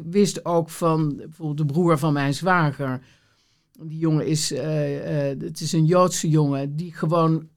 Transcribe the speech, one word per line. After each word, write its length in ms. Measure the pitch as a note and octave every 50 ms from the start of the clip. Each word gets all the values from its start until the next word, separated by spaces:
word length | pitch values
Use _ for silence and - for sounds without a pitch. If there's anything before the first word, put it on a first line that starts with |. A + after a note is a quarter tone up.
| D#3+ E3
wist 340 | F3 G3+ G3+ - - - -
ook 260 | E3 E3+ E3+ E3 E3
van 460 | - - F3+ E3 D#3+ D#3+ D#3 D3 C#3
bijvoorbeeld 420 | - G#2 - - - D#3+ D3+ D3 D3+ D#3 C#3
de 60 | C#3
broer 240 | F3 F3+ E3+ D#3+ C3+
van 140 | D#3 D#3 C#3+
mijn 220 | C#3+ C#3 C#3+ C#3
zwager. 640 | - D#3 F#3+ F#3 F3 D#3 D3 C3 - C#3+ C3 B2+ B2 - _ _ _ _ _ _ _ _ _ _ _ _ _ _ - D#3+
Die 160 | D#3+ D#3 D#3+
jongen 280 | E3 D#3+ D#3 D3+ F#2+
is, 260 | A#2+ D#3+ D3 - - -
eh, 760 | B2+ C3 A2+ B2 D3 D3 C#3+ C#3+ C#3+ - D#3+ D#3+ D3 C#3+ C#3
eh, 100 | C3+ C3+
het 200 | D#3+ F3 D#3+ -
is 120 | E3 D3 -
een 120 | E3 D#3
Joodse 420 | D#3 F3 F3+ F3+ F3+ F#3 - - E3
jongen 480 | D3+ D#3 D3+ C#3 C#3 C3+ C#3 C#3+ D3
die 160 | D#3 F3+ F3 D#3+
gewoon 540 | - F#3 D#3 E3+ E3+ E3 D#3+ D#3+ D#3+ D#3+ - _